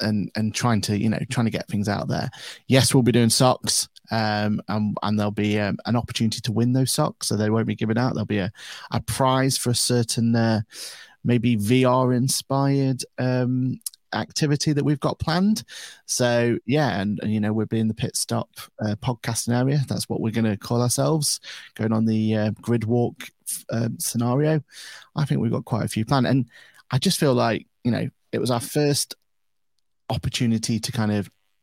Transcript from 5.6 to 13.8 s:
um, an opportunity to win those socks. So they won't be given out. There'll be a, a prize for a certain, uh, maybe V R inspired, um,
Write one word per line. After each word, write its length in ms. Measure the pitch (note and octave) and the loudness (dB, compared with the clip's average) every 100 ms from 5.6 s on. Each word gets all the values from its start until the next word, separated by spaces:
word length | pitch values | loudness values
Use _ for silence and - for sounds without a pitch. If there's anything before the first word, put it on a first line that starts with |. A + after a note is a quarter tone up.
um, 180 | G2+ - - | 0 -2 0
an 80 | |
opportunity 460 | A#2+ - - A2+ - | -2 -2 -2 -2 0
to 100 | - | -4
win 220 | G#2+ A#2+ | 0 2
those 180 | C3 B2+ | 2 0
socks. 360 | - D3+ - - | 0 -2 -2 -4
So 80 | G#2 | 0
they 140 | G#2+ | 2
won't 180 | A2 A2 | 2 0
be 80 | G#2 | -2
given 220 | G#2+ A2 | 0 0
out. 160 | B2+ | 0
There'll 120 | - G#2+ | -2 -2
be 120 | G#2 | -2
a, 120 | F2+ - - - - | -2 -6 -16 -16 -6
a 100 | A#2+ | -6
prize 560 | - - C3 C3 C3 C3 | -4 0 2 4 2 0
for 140 | B2 | 0
a 60 | A#2 | 0
certain, 580 | - B2 A#2 - A#2 | 2 0 0 0 2
uh, 280 | A#2 A2+ G#2+ - - - - - _ | 2 2 2 -2 -10 -16 -16 -20 _
maybe 320 | - A#2+ B2 | 0 2 4
V 300 | A2 G2+ B2+ | 2 4 4
R 280 | B2+ B2+ B2+ | 4 4 2
inspired, 920 | B2 C3 - - C3+ C#3 C#3 C3+ B2+ - - | 2 0 -2 -2 0 2 2 0 -2 -6 -4
um, 600 | B2+ B2+ B2 B2+ B2+ - | -2 0 0 0 -2 -4